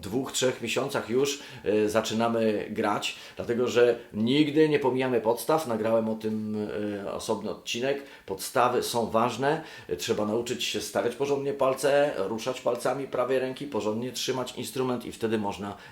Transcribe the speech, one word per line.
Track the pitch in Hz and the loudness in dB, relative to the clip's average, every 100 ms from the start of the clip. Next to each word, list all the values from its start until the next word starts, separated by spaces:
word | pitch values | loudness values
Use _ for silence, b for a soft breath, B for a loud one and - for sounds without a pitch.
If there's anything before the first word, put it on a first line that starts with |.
dwóch, | 90 120 123 | -4 -4 -2
trzech | - 127 - | 0 0 0
miesiącach | 117 123 139 120 107 | -2 -2 0 -2 0
już, | 120 143 143 B 127 - | 2 2 -2 B -8 0
y, | 107 104 | 2 4
zaczynamy | 110 110 110 117 117 110 104 - | 2 2 0 2 2 2 0 -2
grać, | 107 107 120 - - B B | -2 0 0 -4 -8 B B
dlatego | 95 117 120 | -2 0 2
że | 113 120 117 - | 6 6 4 -2
nigdy | 104 113 143 147 143 156 | 0 2 4 4 6 6
nie | 147 | 4
pomijamy | 135 127 131 117 | 2 2 2 2
podstaw. | 107 120 - 123 120 | 2 2 2 0 2
Nagrałem | 110 110 113 110 | 0 2 2 2
o | 110 | -2
tym, | 110 110 107 107 101 104 104 101 98 | -2 -4 -4 -4 -4 -4 -4 -4 -6
y, | |
osobny | - - 104 98 | -6 -2 -2 -2
odcinek. | 87 - 117 131 143 - B - | -8 -6 -4 -2 -2 -6 B -10
Podstawy | 95 - 131 120 120 | -8 -2 2 4 2
są | - 120 104 | 0 0 2
ważne. | 110 120 113 139 160 B B B | 2 2 2 0 0 B B B
Y, | 90 | -4
trzeba | - 107 107 | -2 0 0
nauczyć | 113 120 117 | 0 -2 -4
się | - 107 | -4 -4
stawiać | - 107 120 117 | -2 -2 0 0
porządnie | 139 139 139 | 0 0 -2
palce, | - 131 131 143 143 147 - | 0 0 2 4 4 4 0
ruszać | 98 110 127 127 | -2 -2 -4 -2
palcami | 123 120 135 139 135 | -2 0 0 -2 -2
prawej | 131 123 131 | -2 2 2
ręki, | 131 131 101 | 0 -6 -6
porządnie | 107 104 110 127 | -2 -2 -2 -4
trzymać | 113 - 127 123 - | -4 -4 -2 -4 -6
instrument | 113 131 127 120 - | -6 -2 0 -2 -6
i | |
wtedy | - 110 110 | -4 -2 0
można | 101 95 101 101 B | -2 -4 -8 -10 B